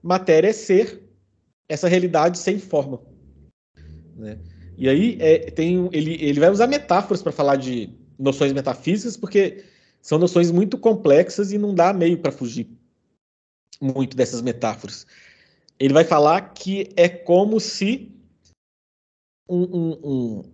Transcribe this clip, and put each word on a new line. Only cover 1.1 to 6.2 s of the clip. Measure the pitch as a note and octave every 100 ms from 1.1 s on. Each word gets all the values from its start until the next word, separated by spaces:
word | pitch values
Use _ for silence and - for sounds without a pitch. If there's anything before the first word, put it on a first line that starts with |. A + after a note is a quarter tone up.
| _ _ _ _ _ _
essa | D3+ F3+
realidade | F3+ F3+ E3+ D#3+ F3
sem | - G3+
forma, | - D3+ C3+ B2+ - _ _ _ C#2+ _ _ _ D#2 D#2 - -
né? | G#2+ G#2+ - - - -
E | C3
aí, | C#3+ A3+ G#3
é, | D#3+ D#3+ -
tem | - D#3+ F3+
um, | F3+
ele, | D#3+ D#3 E3